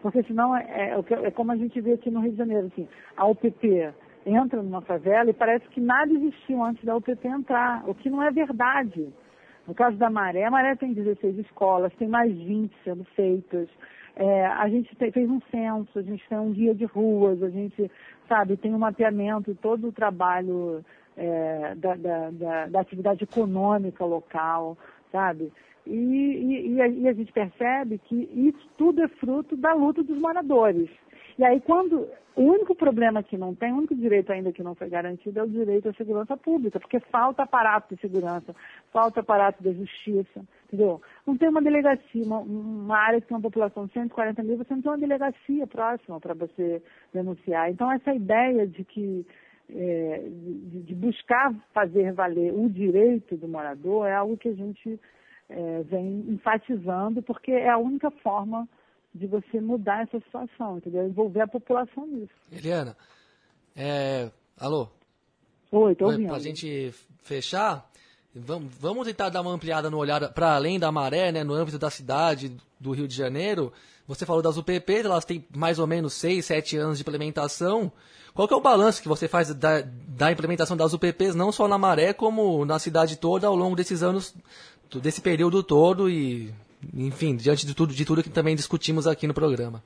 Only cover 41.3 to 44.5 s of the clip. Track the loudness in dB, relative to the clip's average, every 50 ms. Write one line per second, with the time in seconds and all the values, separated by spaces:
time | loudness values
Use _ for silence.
41.3 | 0 2 4 4 4 4 4 4 4 6 4 4 2 2 -2 _ -6 -4 -2 -2
42.3 | -4 -4 -4 -6 -8 -6 -6 -8 -8 -8 -4 0 2 2 4 4 2 2 0 _
43.3 | -6 -4 -4 -2 0 0 0 0 -2 -8 -10 -8 _ -6 -6 -6 -4 -4 -4 -4
44.3 | -4 -4 -4 -4